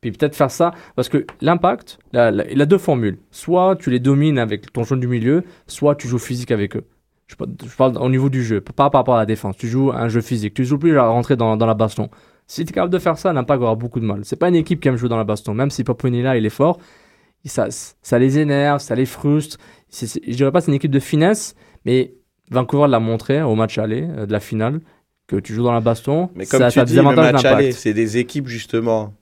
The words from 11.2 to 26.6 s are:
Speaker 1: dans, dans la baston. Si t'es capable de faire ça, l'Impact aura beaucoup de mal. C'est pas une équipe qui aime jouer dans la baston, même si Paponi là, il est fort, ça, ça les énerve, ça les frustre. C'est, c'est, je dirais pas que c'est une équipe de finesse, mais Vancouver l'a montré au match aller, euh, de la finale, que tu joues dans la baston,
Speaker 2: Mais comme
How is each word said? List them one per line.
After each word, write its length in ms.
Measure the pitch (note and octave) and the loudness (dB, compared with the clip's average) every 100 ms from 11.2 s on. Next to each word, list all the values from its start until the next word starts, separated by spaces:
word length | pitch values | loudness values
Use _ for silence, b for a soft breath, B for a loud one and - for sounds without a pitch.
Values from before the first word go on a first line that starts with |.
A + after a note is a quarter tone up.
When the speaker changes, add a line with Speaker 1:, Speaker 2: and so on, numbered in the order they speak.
| A#2 C3 | 0 0
Speaker 1:
dans, 200 | A2+ A2 | 2 2
dans 100 | A2+ | 2
la 80 | |
baston. 340 | G#2+ A2 - A2 b b b b | 2 0 -2 -8 b b b b
Si 160 | - | -10
t'es 80 | D#3+ | -6
capable 200 | - F3+ | -2 0
de 60 | F3+ | 0
faire 200 | F3 D#3 | 0 -2
ça, 140 | F#3+ | 0
l'Impact 300 | D#3 A#2+ C#3 | -2 0 0
aura 120 | A#2+ | 0
beaucoup 260 | A2 A#2+ B2 | -2 -4 -4
de 40 | |
mal. 160 | A2+ G2+ | -4 -6
C'est 120 | G#2+ - | -6 -2
pas 120 | F3 | 2
une 60 | F3 | 2
équipe 240 | D#3 E3+ | 0 0
qui 80 | - | 0
aime 80 | B2 | 0
jouer 120 | A#2+ | -2
dans 80 | A#2 | -2
la 80 | |
baston, 300 | G#2+ G#2 - | -2 -4 -4
même 160 | G#2+ C#3 | -4 -4
si 140 | - | -4
Paponi 380 | A#2+ A#2+ C3 A#2+ | -4 -2 -2 -2
là, 140 | B2+ C3 | 0 0
il 100 | G#2+ | -2
est 40 | |
fort, 280 | - D3 F3 b b b b b b | 0 0 0 b b b b b b
ça, 220 | C#3+ - A#2 | -12 -4 -4
ça 480 | - - _ - A#2+ | -6 -16 _ -2 2
les 200 | C3 C#3 | 2 2
énerve, 400 | D3+ C#3+ C#3+ C#3+ | 0 2 2 0
ça 160 | C#3+ A#2 | -2 -2
les 100 | C3 | -2
frustre. 500 | - D3 D3+ D3 - b b b | -2 0 0 -2 -14 b b b
C'est, 180 | - A#2 | -12 -10
c'est, 120 | - - | -8 -8
je 60 | |
dirais 180 | B2 C3+ | 0 2
pas 80 | D#3+ | 2
que 60 | |
c'est 60 | D#3+ | 0
une 40 | C#3 | 0
équipe 140 | D#3+ | 2
de 80 | C3+ | 0
finesse, 540 | - D3+ E3 G#3+ - - b b | 0 2 2 0 -4 -16 b b
mais 280 | - B2+ B2 - _ _ _ | 0 0 0 -8 _ _ _
Vancouver 360 | B2 B2 C#3+ C#3+ | -4 0 2 4
l'a 120 | B2 | 4
montré 420 | A2+ A2+ - C#3 | 2 -2 -2 -2
au 120 | D#3 A2 | 0 0
match 220 | A2 - | 0 -2
aller, 280 | G#2+ A2 D#3+ C#3+ | -4 -4 -6 -8
euh, 100 | G2+ | -4
de 60 | |
la 80 | G#2 | -4
finale, 400 | - A2 A2+ D3+ - b b _ _ | -4 -4 -2 -4 -8 b b _ _
que 80 | G2+ | -6
tu 160 | F#2+ | -4
joues 100 | G#2+ | -2
dans 80 | A#2+ | 0
la 80 | A#2 | 2
baston, 480 | A2+ A#2 - D3 F3+ - | 0 -2 -2 -2 -2 -6
Speaker 2:
Mais 100 | F#2+ | -2
comme 140 | C3+ | 2